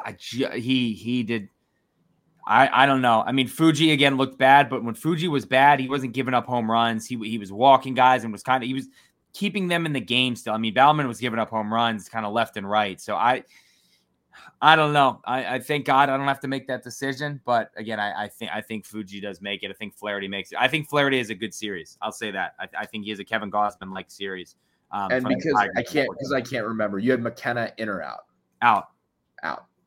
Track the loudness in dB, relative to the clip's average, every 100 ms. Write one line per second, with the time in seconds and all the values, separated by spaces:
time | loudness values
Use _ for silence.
0 | -10 -14 -10 -4 -4 -4 -2 0 -2 -4
1 | -4 -4 -2 -6 -6 _ _ _ _ _
2 | _ _ _ _ 2 4 6 6 4 4
3 | 4 2 2 0 -2 2 2 4 4 4
4 | 4 2 -2 2 6 8 6 0 -6 -4
5 | -2 -2 0 -2 0 4 6 6 2 -4
6 | -4 -4 -2 -2 0 -2 0 2 0 -2
7 | -6 -10 -8 -8 -8 2 6 6 4 2
8 | 4 4 0 -8 -2 -2 0 -6 -8 _
9 | _ _ _ -6 -4 -2 -2 -2 -2 -4
10 | -2 0 0 -2 -6 -4 -2 6 6 6
11 | 0 -4 -4 -2 -2 -4 -2 0 0 -2
12 | -6 -8 -4 -2 -2 -4 -2 0 0 -4
13 | -6 2 4 2 -2 _ _ _ _ _
14 | _ _ _ -20 -20 _ 6 8 6 4
15 | 4 2 -4 -4 -2 -4 -2 -2 2 4
16 | 4 2 0 -2 -4 -6 -6 -8 -10 -8
17 | -6 -4 -6 -8 -2 0 0 -8 -8 -4
18 | -4 -6 -8 -10 -10 -8 -8 -12 -12 -14
19 | -12 -12 -12 -10 -8 -8 -8 -12 -14 -10
20 | -8 -6 -6 -8 -8 0 0 0 -2 0
21 | 0 0 -2 -8 -10 -10 -10 -10 -12 -12
22 | -12 -10 -8 -6 -8 -10 -14 -12 -12 -12
23 | -10 -10 -8 -8 -4 -4 -4 -4 -12 -14
24 | -14 -12 -10 -10 -14 _ _ _ _ -8
25 | -4 -2 -2 -2 0 0 0 -2 -4 -2
26 | -2 -4 -4 -4 -4 -6 -6 -4 -4 -2
27 | 0 0 -2 -6 -6 -4 -6 -6 -8 -6
28 | -10 -14 -18 _ _ _ 4 4 2 _
29 | _ _ _ -10 -8 -8 -12 _